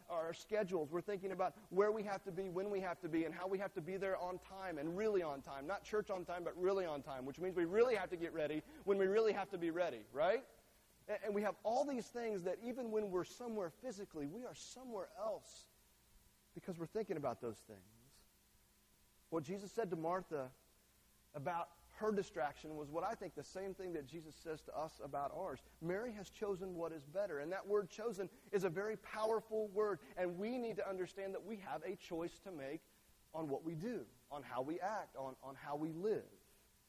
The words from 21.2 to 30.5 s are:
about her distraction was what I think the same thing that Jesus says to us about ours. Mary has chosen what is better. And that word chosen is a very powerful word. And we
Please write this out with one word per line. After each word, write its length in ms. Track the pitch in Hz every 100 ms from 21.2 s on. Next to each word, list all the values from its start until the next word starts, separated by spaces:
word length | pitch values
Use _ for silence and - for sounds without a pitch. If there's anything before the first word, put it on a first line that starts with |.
| - 147
about 320 | 139 170 170 - - -
her 140 | 214
distraction 680 | 202 - 165 147 - 156 151
was 120 | 143
what 140 | 160
I 100 | 190
think 220 | 226 175 147
the 80 |
same 300 | 135 190 196
thing 180 | 185 185
that 140 | 165 135
Jesus 260 | 165 156 -
says 200 | 165 156
to 140 | - -
us 260 | 156 -
about 300 | 139 139 139 143
ours. 220 | 185 135 - -
Mary 320 | 165 190 240
has 160 | 208 180
chosen 460 | - 202 185 190 170
what 180 | 165
is 100 | 160
better. 360 | 143 180 202 143
And 120 | 151
that 160 | 190 190
word 220 | 208 185
chosen 400 | - 226 196 185 - -
is 120 | 202
a 60 | 185
very 260 | 160 214 220
powerful 720 | - 220 220 220 214 220 214
word. 260 | 190 214 185 - -
And 220 | 180 175
we 200 | 214